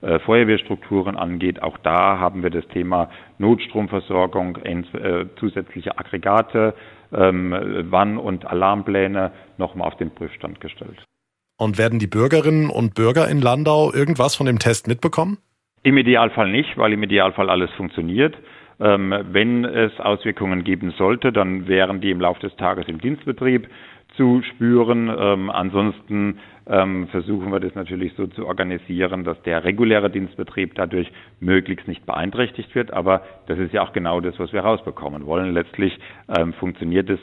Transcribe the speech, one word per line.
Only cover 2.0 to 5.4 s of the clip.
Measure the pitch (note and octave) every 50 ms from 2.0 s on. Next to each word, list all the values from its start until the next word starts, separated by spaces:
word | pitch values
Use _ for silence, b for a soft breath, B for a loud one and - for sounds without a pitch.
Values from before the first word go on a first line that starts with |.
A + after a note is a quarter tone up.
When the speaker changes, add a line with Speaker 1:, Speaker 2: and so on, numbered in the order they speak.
| F#2 G2 G2 F#2
Speaker 1:
haben | F2+ F2+ F#2+ F#2+
wir | F2 F2+
das | E2 E2+ D#2+ -
Thema | - - F2 F2+ F#2 F2 E2+ - B B B B B B
Notstromversorgung, | G2+ G#2+ A#2+ - - - - A2 G#2 F#2 - F#2+ - - G2 F#2 F#2 F2+ F2+ F#2+ F2+ F2+ F2 F2 -
ents-, | - F2 F2 F2 - -
äh, | - - F#2+ F2 F2 F2+ F#2 -
zusätzliche | -